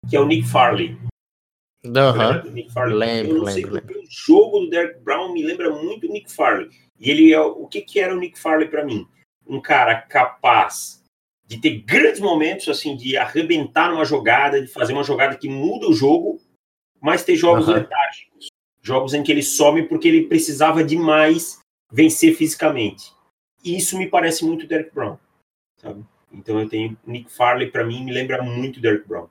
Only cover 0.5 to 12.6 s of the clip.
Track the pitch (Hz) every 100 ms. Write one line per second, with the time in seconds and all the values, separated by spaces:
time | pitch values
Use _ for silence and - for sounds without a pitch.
0.5 | - - - - - - - _ _ _
1.5 | _ _ _ 120 123 139 113 113 165 -
2.5 | 120 - - - 107 113 113 107 - -
3.5 | 101 - - - 403 - - - 349 440
4.5 | 403 359 170 170 - - - 185 175 220
5.5 | 175 170 151 165 220 - 208 - - 147
6.5 | - - _ _ _ 113 151 160 156 -
7.5 | - - 202 - 202 185 180 180 - 160
8.5 | 156 156 151 147 107 90 _ _ _ -
9.5 | 135 - 143 - 113 - 135 - - -
10.5 | - - - - - _ _ _ _ _
11.5 | 110 156 107 - 233 - 196 196 160 156
12.5 | 185